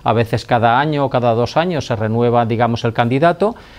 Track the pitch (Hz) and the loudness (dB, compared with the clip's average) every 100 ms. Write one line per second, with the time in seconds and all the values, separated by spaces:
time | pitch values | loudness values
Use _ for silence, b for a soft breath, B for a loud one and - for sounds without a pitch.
0 | 123 113 113 117 - 123 117 120 151 147 | -2 0 0 -4 -2 2 2 2 0 0
1 | 135 131 120 113 120 151 180 156 - 113 | 0 0 0 0 0 -2 -2 -4 -4 -4
2 | 110 113 120 120 117 113 117 117 120 113 | -2 0 2 2 0 0 0 0 -2 -2
3 | 117 135 170 175 202 - B | 0 2 2 2 -2 -4 B